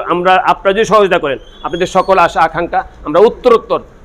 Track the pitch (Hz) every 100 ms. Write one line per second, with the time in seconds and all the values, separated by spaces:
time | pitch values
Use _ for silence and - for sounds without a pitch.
0 | - 175 180 185 156 180 196 196 208 208
1 | 196 175 151 123 - - 151 175 180 190
2 | 180 190 170 185 160 160 170 185 - -
3 | 156 165 226 233 247 233 - 160 - -